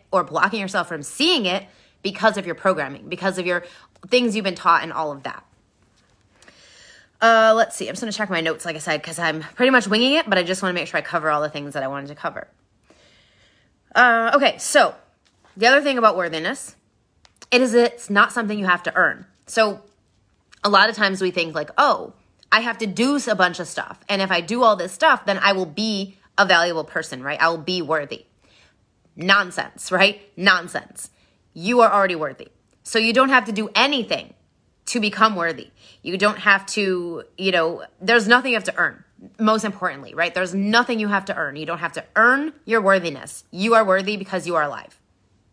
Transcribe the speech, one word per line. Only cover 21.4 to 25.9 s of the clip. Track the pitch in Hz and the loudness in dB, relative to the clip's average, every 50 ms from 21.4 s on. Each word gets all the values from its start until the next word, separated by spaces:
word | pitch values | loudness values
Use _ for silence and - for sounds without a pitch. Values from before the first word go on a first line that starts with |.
| 165 160 160 | -4 -4 -4
like, | 156 151 - - | -6 -8 -2 0
"Oh, | - 294 277 - 92 80 - - _ _ _ _ _ _ _ | 2 2 4 2 0 -4 -10 -16 _ _ _ _ _ _ _
I | 202 220 | 0 2
have | 233 240 220 - | 2 -2 -4 -4
to | 226 | -6
do | 202 170 208 240 269 294 | -4 -2 0 0 0 0
s-, | 285 - 240 | -2 -2 -2
a | 214 | 0
bunch | 185 185 175 165 - | 2 2 0 0 -4
of | 170 - | -10 -8
stuff. | - - - - - - _ - | -8 -10 -10 -10 -14 -16 _ -6
And | 202 190 | -2 -2
if | 196 190 | -2 0
I | 185 175 | -2 -2
do | 170 160 226 247 | -2 -2 0 4
all | 247 226 208 | 4 4 4
this | 185 175 190 | 2 -2 -8
stuff, | - - 311 320 277 - - | -2 2 4 4 4 2 0
then | 208 196 190 | -2 -2 0
I | - 202 | 2 0
will | 196 190 180 | 2 0 -2
be | 160 147 208 214 220 | -4 -4 -4 -4 -4